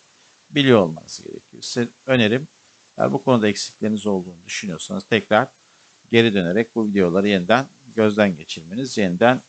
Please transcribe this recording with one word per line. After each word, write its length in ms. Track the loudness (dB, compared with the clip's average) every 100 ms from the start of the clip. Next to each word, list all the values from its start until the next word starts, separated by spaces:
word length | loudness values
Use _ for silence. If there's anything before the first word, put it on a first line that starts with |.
| _ _ _ _ _
biliyor 280 | -2 4 4
olmanız 420 | 4 -2 -14 -18
gerekiyor. 380 | -16 -16 -18 -18
Size 260 | -10 -6 -6 -8 -2
önerim, 420 | 2 2 0 -4 _ _ _ _ -4
eğer 140 | -2
bu 120 | 0
konuda 240 | 0 2 2
eksikleriniz 580 | 0 -6 -6 -4 -4 -2
olduğunu 380 | -4 -6 -14 -12
düşünüyorsanız 580 | -10 -8 -10 -10 -10 -2
tekrar 380 | -2 2 2 0 _ _ _ _ _ _
geri 240 | 2 4
dönerek 400 | 2 0 0 -2
bu 120 | -2 0
videoları 420 | 2 2 2 2
yeniden 380 | 0 2 0 0 -12 -10 0
gözden 400 | 0 2 0 0
geçirmeniz, 640 | -10 -16 -12 -10 -6 -2
yeniden 420 | -2 2 2 2